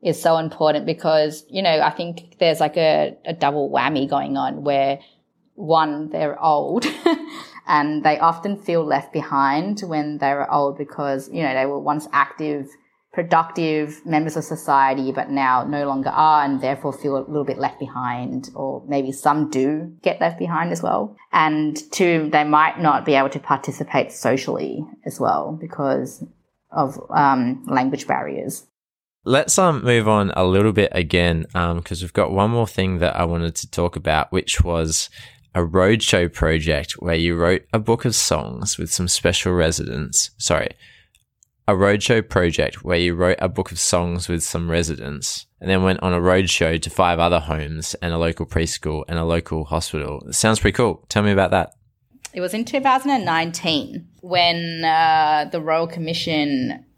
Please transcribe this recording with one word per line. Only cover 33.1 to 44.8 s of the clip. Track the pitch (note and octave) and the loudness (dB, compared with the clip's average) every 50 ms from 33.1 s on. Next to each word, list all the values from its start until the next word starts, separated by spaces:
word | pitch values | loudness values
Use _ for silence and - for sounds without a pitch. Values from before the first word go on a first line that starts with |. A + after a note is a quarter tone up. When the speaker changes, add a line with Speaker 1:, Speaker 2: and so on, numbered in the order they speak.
| - | 2
Speaker 2:
I | - F2+ | 0 0
wanted | E2+ E2+ E2+ E2+ E2+ E2 | 0 0 -2 -2 -4 -4
to | - - - | -6 -10 -8
talk | - - F2 F2 - | -4 -2 -2 -2 -2
about, | E2+ F2 E2 D#2 D#2 C2+ - | -4 -2 0 0 0 0 0
which | - F#2 - - - - | -2 -2 -2 -2 2 2
was | - F2+ E2+ E2 E2 D#2+ D#2+ - - - _ - - - - _ _ _ _ | 2 2 2 0 0 0 -2 -2 -4 -6 _ -20 -20 -20 -20 _ _ _ _
a | F#2 F2 | -2 -2
roadshow | E2+ E2 F#2+ F#2 F#2+ A2+ A2+ - - - G2 F2 F2 | 0 2 4 4 4 4 4 2 2 2 2 2 0
project | - - - D#2+ D#2+ E2 D2+ D#2+ D#2 C#2+ E2 - - - | 0 0 0 2 2 2 2 0 0 0 -2 -6 -10 -8
where | - F2 E2+ | -4 -2 0
you | E2 E2 E2+ E2+ | 2 2 0 2
wrote | E2 E2+ E2+ F#2 - - _ - | 2 2 2 2 0 -2 _ -4
a | A2+ | -2
book | G#2+ - A#2 A#2 - | 0 0 0 0 0
of | B2 A2 | -2 0
songs | - - - - D#2 B1+ G#1 B1 A#1+ A1 - - | 0 0 0 0 0 -2 -4 -8 -8 -6 -6 -4
with | - E2 E2 - | -4 -4 -6 -4
some | - F#2 F2+ | -4 -2 -2
special | - - - F2 F#2 - - F#2 F2+ | -2 0 0 0 0 2 0 0 2
residents. | F2 E2 D#2+ E2+ - - - A#1+ C2 D2+ - - - - - _ | 2 2 2 2 -2 -4 -6 -6 -6 -6 -2 -2 -2 -2 -2 _
Sorry. | _ - - E2+ D#2 - - - _ - - - _ _ _ _ _ _ _ _ _ _ _ _ _ _ - | _ -2 0 0 0 0 -4 -8 _ -20 -20 -20 _ _ _ _ _ _ _ _ _ _ _ _ _ _ 0
A | G#2 | 2
roadshow | F#2 G2 G2+ G2+ G#2 G2+ - B2+ A2+ G#2 - | 4 4 4 4 2 2 2 2 2 2 0
project | - G2 F2+ F2 D#2 - D2 C2+ - - - | 0 2 2 2 2 0 -2 -2 -2 -8 -4
where | - F2 E2+ | -2 0 2
you | F2 F2 E2+ | 2 0 0
wrote | E2 F2+ F2+ F#2 - | 2 2 2 2 2
a | - E2+ | 0 -4
book | - - F#2+ - - | -2 -4 -6 -6 -4
of | E2 | -4
songs | - - - F2+ F2 F2 E2+ F2 E2+ - | -2 0 2 2 0 0 -2 -4 -4 -2
with | F2 E2+ E2 | -4 -4 -4
some | - - F2 E2+ E2+ | -4 -4 -4 -4 0
residents | E2 E2+ | 0 0